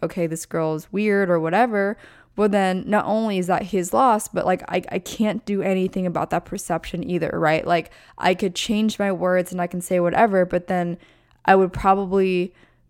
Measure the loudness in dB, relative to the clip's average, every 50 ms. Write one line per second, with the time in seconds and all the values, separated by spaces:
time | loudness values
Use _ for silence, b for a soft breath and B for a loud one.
0 | -8 -6 -4 -4 -4 -4 -4 -6 -8 -6 -4 -4 -2 -2 -2 -4 -6 -6 -4 -2
1 | 0 2 2 2 2 2 2 2 2 2 2 2 2 2 2 0 0 -2 -4 B
2 | B B B B B B _ 0 0 2 2 2 2 2 0 -2 -2 0 0 0
3 | 0 0 0 -2 0 0 0 -2 0 0 0 0 -2 -2 -2 -2 -2 0 2 2
4 | 4 4 4 2 0 -4 -4 -2 0 0 0 0 -2 -4 -4 -4 -4 -4 -6 -8
5 | -8 -6 -4 -2 -2 -2 -2 -4 -4 -4 -4 -2 0 0 0 0 0 -2 -2 -2
6 | -4 -2 -2 -2 -2 -2 -2 -4 -4 -6 -8 -10 -6 -4 -4 -4 -4 -6 -8 -8
7 | -4 -4 -4 -2 -2 -2 -2 0 0 2 2 0 0 0 0 0 0 B B B
8 | B B B -2 0 0 2 2 0 -4 -4 -4 -4 -2 0 0 0 0 0 -2
9 | -2 -2 -2 0 0 0 2 0 0 -2 -4 -4 -4 -4 -4 -6 -4 -2 0 2
10 | 2 2 4 4 4 4 4 4 2 2 0 -2 -2 -2 -2 -2 -2 -2 -6 b
11 | b b b b b b b b 4 4 6 6 4 2 0 0 2 2 2 2
12 | 2 0 0 2 2 2 2 0 -2 b b b b b b b b _